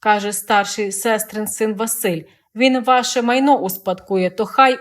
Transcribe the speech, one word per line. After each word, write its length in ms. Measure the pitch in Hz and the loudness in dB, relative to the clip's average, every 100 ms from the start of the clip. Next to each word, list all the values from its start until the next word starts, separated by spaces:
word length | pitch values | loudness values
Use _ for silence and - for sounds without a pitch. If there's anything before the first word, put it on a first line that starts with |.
каже 320 | 214 208 208 | 0 0 0
старший 600 | 202 - 208 202 - 202 | -6 0 0 0 -4 -4
сестрин 540 | 190 233 214 214 214 208 | -2 -2 -2 -4 -8 -8
син 280 | - 220 | -4 -4
Василь. 480 | 202 226 - 196 165 - _ _ | -2 -4 -2 -2 -4 -8 _ _
«Він 280 | 214 262 254 | 0 0 2
ваше 400 | 240 254 240 254 | 2 2 2 -2
майно 360 | 233 254 277 262 | 0 2 4 2
успадкує, 720 | 185 185 190 185 - 190 180 | 0 -6 -6 -6 -2 -2 -2
то 160 | 185 208 | -2 -4
хай 320 | - 262 254 | 4 4 4